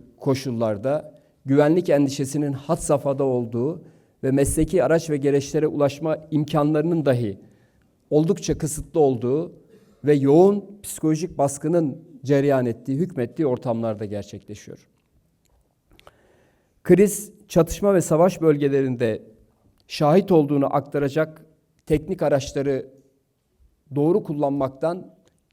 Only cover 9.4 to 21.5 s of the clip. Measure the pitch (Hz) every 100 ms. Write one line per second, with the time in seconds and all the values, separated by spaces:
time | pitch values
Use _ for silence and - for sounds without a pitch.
9.4 | 175 - _ - _ _ 139 147 135 156
10.4 | 196 202 - - - - 156 156 175 -
11.4 | 139 139 151 175 151 - - - 123 139
12.4 | 143 135 123 113 - 135 185 143 120 -
13.4 | 151 123 135 117 117 104 107 101 98 101
14.4 | - 104 - - _ _ _ _ _ _
15.4 | _ _ _ _ _ _ - _ _ _
16.4 | _ _ _ _ - 175 202 - - -
17.4 | _ 175 165 - 202 190 - 156 180 185
18.4 | 160 147 143 139 135 123 120 107 - -
19.4 | _ _ _ _ _ - 151 165 196 170
20.4 | 143 143 139 143 139 143 143 147 156 156
21.4 | -